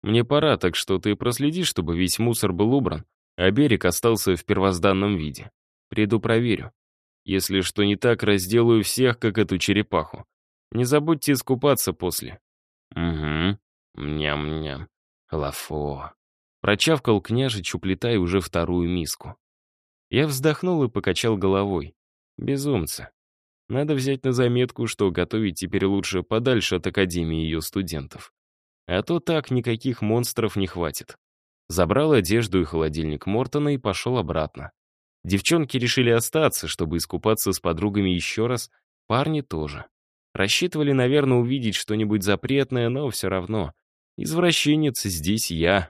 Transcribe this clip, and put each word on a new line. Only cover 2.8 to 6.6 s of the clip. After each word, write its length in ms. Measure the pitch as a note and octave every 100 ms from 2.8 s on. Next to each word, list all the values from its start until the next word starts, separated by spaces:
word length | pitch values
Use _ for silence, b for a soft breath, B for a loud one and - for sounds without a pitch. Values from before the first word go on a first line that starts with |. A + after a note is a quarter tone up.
| G2+ D#2 - _ _ -
а 120 | F#2
берег 340 | G#2 D3 G#2 F2+
остался 500 | F2 A#2 A2 - F2
в 80 |
первозданном 720 | - G2 G2 F2+ G2 F#2+ G2+ G2
виде. 360 | D2+ C2+ - _ _ _ _
Приду 300 | - G#2+ A2
проверю. 540 | A#2 A2+ A#2+ G#2